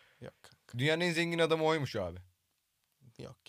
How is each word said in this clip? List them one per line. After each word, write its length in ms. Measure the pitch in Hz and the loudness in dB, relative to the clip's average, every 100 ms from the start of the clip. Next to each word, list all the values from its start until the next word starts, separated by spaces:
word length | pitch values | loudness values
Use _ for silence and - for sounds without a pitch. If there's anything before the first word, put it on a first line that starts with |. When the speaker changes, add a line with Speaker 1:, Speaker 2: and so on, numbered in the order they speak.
| _ _ | _ _
Speaker 1:
Yok 120 | 127 _ | -20 _
kanka. 380 | - _ - 120 | -20 _ -12 -2
Speaker 2:
Dünyanın 220 | 143 160 | 0 2
en 100 | 175 | 2
zengin 260 | 165 170 165 | 0 0 2
adamı 240 | 160 160 | 2 4
oymuş 320 | 156 160 131 107 | 2 2 0 -4
abi. 240 | 90 90 - _ _ _ _ _ _ _ 123 - | -6 -8 -18 _ _ _ _ _ _ _ -20 -18
Speaker 1:
Yok 180 | 127 - | -18 -18